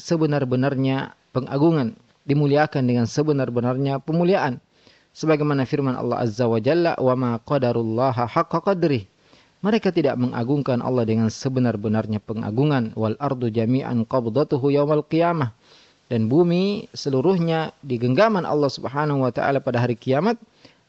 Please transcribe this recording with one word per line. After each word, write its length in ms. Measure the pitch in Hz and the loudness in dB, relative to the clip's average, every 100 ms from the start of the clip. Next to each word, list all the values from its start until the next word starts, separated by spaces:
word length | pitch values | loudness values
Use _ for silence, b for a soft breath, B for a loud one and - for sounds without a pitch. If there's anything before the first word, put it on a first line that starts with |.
sebenar-benarnya 1120 | - 165 156 147 127 127 135 131 135 135 - - _ | -4 0 0 0 0 0 0 0 -2 -2 -6 -14 _
pengagungan, 600 | 131 - 139 165 156 113 - _ _ 139 | -6 -4 0 2 2 -2 -6 _ _ -2
dimuliakan 640 | 143 143 143 156 143 123 | 0 4 2 2 0 0
dengan 160 | 120 113 | 0 0
sebenar-benarnya 960 | 147 151 139 123 120 123 131 139 139 | 0 0 0 0 -2 -2 -2 -2 -4
pemuliaan. 560 | - 165 175 190 135 120 _ b b b b - | -2 0 2 2 0 -6 _ b b b b -6
Sebagaimana 480 | 156 151 147 139 | 0 2 2 0
firman 320 | 123 143 135 113 | 0 -2 -2 -2
Allah 320 | 120 117 120 | -4 -2 -2
Azza 160 | 107 | 0
wa 160 | 120 113 | 0 2
Jalla, 380 | 120 170 170 - | 2 2 2 2
"Wa 160 | 127 127 | 2 2
ma 160 | 123 117 | 0 -4
qadarullaha 880 | - 143 120 117 113 110 131 123 120 | -2 0 0 0 -2 0 0 0 -2
haqqa 380 | 165 165 165 196 | -2 -2 -2 0
qadrih." 420 | 185 165 123 92 _ b b b b | 0 0 0 -6 _ b b b b
Mereka 300 | 196 226 190 | -2 0 0
tidak 260 | 170 143 120 | 2 0 0
mengagungkan 640 | 123 120 120 147 131 123 | -2 -2 -2 0 0 -2
Allah 240 | 127 127 110 | 0 0 2
dengan 240 | 113 110 | 2 0
sebenar-benarnya 880 | - 135 127 123 107 107 110 107 107 | -2 -4 0 0 0 0 -2 -2 -6
pengagungan. 720 | - 110 101 113 151 135 110 110 | -6 -8 -4 0 2 2 -2 -2
"Wal 160 | 110 110 | -2 -2
ardu 260 | 143 127 120 | -4 -2 -2
jami'an 560 | 113 113 131 117 120 110 | 0 0 0 0 -2 0
qabdatuhu 640 | 131 117 123 151 139 143 143 | -2 0 -2 0 0 2 2
yaumal 320 | 143 151 - | 2 0 0
qiyamah." 480 | 160 170 165 120 - b b b b - | 0 0 0 -4 -6 b b b b -4
Dan 160 | 117 110 | -2 2
bumi 640 | 151 175 175 196 202 - | 4 4 2 0 -4 -8
seluruhnya 800 | - 143 131 160 185 165 160 156 _ | -8 -2 0 2 2 0 -2 -4 _
di 160 | 139 120 | -8 -2
genggaman 480 | 123 131 220 196 | 0 4 4 2
Allah 240 | 151 147 139 | 0 0 0
Subhanahu 560 | - 120 139 151 139 | -2 -8 -4 0 0
wa 80 | 127 | 0
Ta'ala 320 | 143 - 135 | 0 0 0
pada 160 | 131 120 | 0 0
hari 160 | 123 117 | 0 -2
kiamat. 400 | 131 135 208 302 - b b b | 0 0 0 -2 -8 b b b